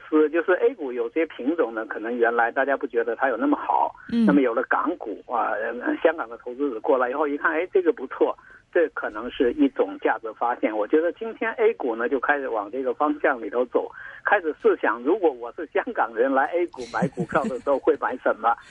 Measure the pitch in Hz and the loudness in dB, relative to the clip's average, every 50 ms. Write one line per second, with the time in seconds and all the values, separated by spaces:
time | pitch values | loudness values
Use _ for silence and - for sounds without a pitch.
0 | - - 156 156 156 151 151 170 160 - 180 175 - 247 277 208 151 127 123 123 | -4 0 4 4 4 4 2 2 2 2 2 4 4 2 0 0 -8 -6 -4 -4
1 | 113 117 - 160 165 156 - - 120 135 170 165 135 113 117 110 110 107 - 117 | -4 -2 -2 -2 -2 -2 -4 -6 -4 -2 0 0 0 -2 -2 -6 -6 -6 -8 -8
2 | 107 117 123 120 113 113 120 117 117 117 113 139 135 139 139 131 147 131 - 117 | -6 -4 -2 0 2 2 2 2 0 0 0 0 0 0 0 -2 -2 -2 -2 -2
3 | 110 117 113 - 131 139 117 107 135 147 143 - - - - - - - - - | -2 -2 -2 0 0 0 0 0 0 0 0 0 0 0 2 2 2 0 -4 -8
4 | - - 233 233 226 196 143 - - 123 117 131 - - - 208 - 269 370 - | -10 -4 0 2 4 6 6 6 4 2 2 0 -2 -2 -2 -2 -2 -2 -4 -6
5 | - - 92 90 - - - 226 - - 220 - 110 117 - 247 - - 156 - | -6 -10 -10 -10 -8 -6 -4 -2 -2 -2 -2 -4 -4 -6 -6 -6 -4 -4 -2 2
6 | - 165 160 160 123 113 117 110 - 123 123 127 147 143 117 107 - 156 139 127 | 2 2 2 0 -6 -10 -12 -14 -12 -10 -6 -4 -4 -4 -4 -2 0 2 2 2
7 | 127 120 131 147 156 147 143 143 - 170 160 156 180 180 - - 180 160 135 - | 2 0 0 -2 -2 -2 -2 0 0 0 0 0 -2 0 2 2 4 2 0 0
8 | - 131 - - 160 131 - - - - - - _ _ - 180 165 139 - - | -2 -6 -2 0 0 0 0 -4 -10 -20 -20 -20 _ _ 0 2 2 2 0 -4
9 | - 117 104 107 117 123 - - 143 120 - 151 139 135 - - 110 95 98 98 | -8 -6 -6 -8 -8 -6 -2 0 0 2 2 2 2 2 2 0 -2 -2 -2 -2
10 | - 151 117 110 - 110 107 - 120 117 123 - - 117 110 107 104 107 - 156 | -2 0 0 -2 -4 -10 -6 -2 -2 -2 -2 0 -2 -2 0 -2 0 2 2 2
11 | 165 170 160 - 226 226 214 - 240 226 226 - 220 220 233 - - 127 110 117 | 2 2 -2 -4 -8 -10 -6 -6 -4 -4 0 2 2 2 2 0 -2 -4 -2 -2
12 | 117 120 139 127 - - 147 139 135 127 113 107 101 104 107 131 135 127 117 - | -2 0 0 0 2 0 0 0 0 -2 -2 -4 -4 -4 -6 -4 -4 -2 -2 0
13 | 147 151 151 147 - 160 139 117 113 104 - 120 127 120 - - - - - - | 0 0 0 0 0 0 0 0 -4 -4 -2 -2 -2 0 0 -2 -2 -4 -10 -14
14 | - - - - - - - 208 175 156 143 - - 226 175 - - 123 107 120 | -18 -18 -12 -4 0 2 2 2 2 -2 -2 2 2 2 2 4 2 0 0 0
15 | 120 143 185 220 180 156 135 120 117 117 - - 160 - - 196 165 269 214 175 | 0 0 2 2 2 0 0 -2 -8 -12 -10 -10 -8 -4 -2 -2 -2 -2 -2 -2
16 | 127 113 117 110 123 135 139 131 143 160 - 175 175 170 - - 120 - - - | -2 -2 0 0 2 2 2 2 0 0 0 -2 -2 -2 -6 -10 -10 -6 -4 -2
17 | 190 - - - 170 - - 160 180 220 - 120 - 139 139 131 - - 147 - | -2 -2 -2 -4 -4 -2 0 0 0 -2 -4 -4 -2 0 0 2 2 2 0 2
18 | - 107 127 127 - 127 110 104 110 117 120 - - - | 0 -4 -4 -2 0 -2 0 2 2 0 0 0 -4 -20